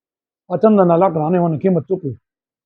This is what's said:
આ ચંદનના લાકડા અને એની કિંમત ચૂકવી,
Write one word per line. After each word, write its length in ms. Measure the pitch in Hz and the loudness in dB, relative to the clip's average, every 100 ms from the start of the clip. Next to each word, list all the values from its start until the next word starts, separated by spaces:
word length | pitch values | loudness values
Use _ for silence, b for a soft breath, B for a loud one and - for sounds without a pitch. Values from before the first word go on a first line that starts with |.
| _ _ _ _ - | _ _ _ _ -10
આ 40 | 180 | 0
ચંદનના 380 | 220 208 180 170 | 2 4 4 2
લાકડા 300 | 190 160 151 | 0 0 -2
અને 120 | 180 | 0
એની 200 | 170 147 | -2 -2
કિંમત 260 | 190 170 - | -2 -2 -2
ચૂકવી, 260 | 185 143 107 _ _ _ _ | -6 -8 -12 _ _ _ _